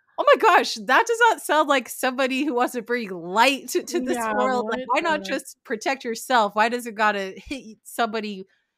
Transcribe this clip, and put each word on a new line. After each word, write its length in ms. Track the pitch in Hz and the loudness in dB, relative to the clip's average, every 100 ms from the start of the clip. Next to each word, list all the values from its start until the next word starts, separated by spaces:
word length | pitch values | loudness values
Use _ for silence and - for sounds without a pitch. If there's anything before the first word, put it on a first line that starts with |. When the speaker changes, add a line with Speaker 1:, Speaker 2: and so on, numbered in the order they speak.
| _ - | _ -2
Speaker 1:
"Oh 60 | 508 | 4
my 100 | 523 | 6
gosh, 340 | 330 359 240 233 | 6 4 4 -4
that 300 | 202 269 466 | 2 2 4
does 120 | 453 466 | 4 4
not 120 | 320 | 2
sound 260 | - 302 285 | 2 2 4
like 180 | 277 226 | 2 0
somebody 540 | - 254 247 262 262 302 | -4 -4 0 -2 0 0
who 80 | |
wants 200 | 240 254 | 0 0
to 80 | 247 | -2
bring 280 | 226 240 220 | -4 -4 -4
light 580 | 185 165 196 254 269 247 | -8 -4 4 4 2 -4
to, 140 | 359 | -6
to 160 | - - | -4 -4
this 180 | 254 247 | -2 -2
Speaker 2:
Yeah, 140 | 226 | -2
Speaker 1:
world. 340 | 214 254 254 220 | 0 0 0 -2
Like, 100 | 247 240 | -4 -2
Speaker 2:
what 140 | 277 | 0
Speaker 1:
why 0 | |
not 240 | 330 302 | 0 -2
Speaker 2:
the 20 | 196 | -4
Speaker 1:
just 360 | 269 - - | -8 -8 -18
protect 400 | - 226 262 269 | -10 -6 -4 -4
yourself? 520 | 254 226 - 254 208 214 | -4 -8 0 2 2 2
Why 120 | 226 | 0
does 160 | 247 233 | 0 -6
it 80 | 214 | -2
gotta 380 | 214 202 190 185 | 0 0 -4 -10
hit 400 | - 277 220 214 | -12 -12 -12 -20
somebody 640 | - - 240 226 214 196 190 _ _ | -12 -4 -2 -2 -6 -8 -14 _ _